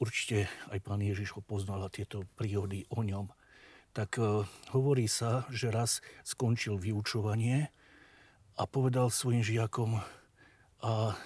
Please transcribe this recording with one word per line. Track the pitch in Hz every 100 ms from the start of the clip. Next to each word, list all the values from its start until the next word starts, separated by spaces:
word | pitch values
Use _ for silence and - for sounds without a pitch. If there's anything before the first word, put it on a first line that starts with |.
určite | 110 - - 110 101 - -
aj | 101
Pán | - 101
Ježiš | 101 98 101 -
ho |
poznal | - 104 98 98
a | 92
tieto | - 98 104 90
príhody | - 110 101 95 98 -
o | 120
ňom. | 107 98 101 - _ - - - -
Tak, | - 104 -
e, | 110 107 101 - -
hovorí | 135 135 135 110
sa, | - 117 123 127
že | 117 120
raz | 110 117 - - -
skončil | - - 120 117 - 101
vyučovanie | 95 104 104 117 104 107 117 135 151 - - - - - - _ _ -
a |
povedal | 98 139 131 127 123
svojim | - 127 120
žiakom: | 107 113 113 - 110 113 90 - - _ - - _ _
"A | 117 110 110 95